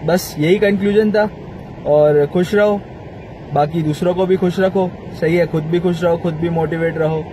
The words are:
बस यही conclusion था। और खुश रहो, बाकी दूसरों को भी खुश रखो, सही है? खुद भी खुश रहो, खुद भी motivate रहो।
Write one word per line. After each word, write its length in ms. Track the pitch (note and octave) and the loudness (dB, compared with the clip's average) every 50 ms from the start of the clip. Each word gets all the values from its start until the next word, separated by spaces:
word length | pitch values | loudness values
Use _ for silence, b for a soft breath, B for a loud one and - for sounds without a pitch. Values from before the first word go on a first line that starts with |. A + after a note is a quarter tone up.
| D3+ | 0
बस 300 | D#3 E3+ F#3 - - - D#3 | 0 0 0 -2 -6 -4 -2
यही 200 | D3 E3 F#3 G#3 | 2 2 2 4
conclusion 520 | G#3 G3+ G3+ F#3+ G3 G3+ G3+ G#3+ A3 G#3+ | 4 2 2 0 0 2 2 2 2 4
था। 180 | G#3 G#3+ G#3+ G#3+ - - - - - - - - - - - | 2 2 0 0 -4 -12 -16 -16 -16 -16 -16 -16 -16 -8 0
और 400 | C#3+ D3 D3+ D3+ D3+ D3 D3 D3 | 2 4 6 6 6 6 4 2
खुश 300 | C#3+ - F#3 F3+ - G3+ | 2 2 0 0 2 2
रहो, 260 | G#3 G#3 G#3 G3+ G3+ - - - - - - - - - - - - - - - | 2 4 4 2 -2 -4 -12 -16 -16 -16 -16 -16 -16 -16 -16 -16 -16 -12 -2 0
बाकी 300 | C#3+ D3 D3 D#3 E3+ D#3 | 0 0 2 0 -2 -2
दूसरों 320 | D3+ D3 - F3+ F3 F3 | -2 -2 0 0 0 2
को 100 | F3+ F#3+ | 0 2
भी 120 | F3+ F#3+ | 2 2
खुश 220 | F#3 F#3+ F3 E3+ G3 | 2 2 0 2 2
रखो, 320 | F#3+ F#3+ F#3+ G3 F#3 F3+ - - - - - - | 0 2 2 0 0 -2 -4 -10 -14 -14 -6 -2
सही 140 | E3+ D#3+ E3+ | 0 2 2
है? 120 | F3 E3+ | 2 2
खुद 160 | D#3 - D#3+ D3+ | 2 0 -4 -2
भी 160 | D#3 E3+ F3 | 0 -2 0
खुश 240 | E3+ F3+ F3 D#3+ F3 | 2 0 0 2 2
रहो, 140 | E3+ E3+ | 0 0
खुद 160 | E3+ - F3 D#3 | 2 0 -4 -2
भी 160 | D3+ E3+ E3+ | -2 -2 -2
motivate 480 | E3+ D#3+ D#3+ D3+ E3+ E3 E3 E3 D#3 | 0 0 -2 -2 -2 -2 -2 -2 0
रहो। 260 | E3 D#3+ D#3 D#3+ D#3 D#3 - | 0 -2 0 -2 -4 -6 -8